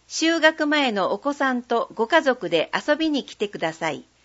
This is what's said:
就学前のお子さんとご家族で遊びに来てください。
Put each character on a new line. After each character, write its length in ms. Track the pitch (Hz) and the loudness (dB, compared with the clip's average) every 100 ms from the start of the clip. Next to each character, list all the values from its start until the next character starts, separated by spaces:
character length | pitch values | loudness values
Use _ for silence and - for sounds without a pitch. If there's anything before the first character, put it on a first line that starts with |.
| _ | _
就 320 | - 320 330 | -2 0 4
学 260 | 311 320 302 | 4 4 0
前 240 | 294 262 | 2 0
の 220 | 202 165 | 0 0
お 60 | 202 | -2
子 120 | 277 | -4
さ 220 | 277 269 | -2 -2
ん 80 | 247 | -2
と 280 | 240 233 - - | -2 -2 -2 -4
ご 100 | 226 | 0
家 160 | 320 | 2
族 280 | 311 247 175 | 2 0 0
で 200 | 170 - 185 | 0 0 -2
遊 220 | - 294 | 0 0
び 120 | 320 | 0
に 140 | 285 | -2
来 100 | - | -4
て 140 | - 202 | -6 -8
く 120 | 165 | -4
だ 120 | 165 | -6
さ 200 | 160 165 | -4 -6
い。 120 | 131 - _ | -6 -10 _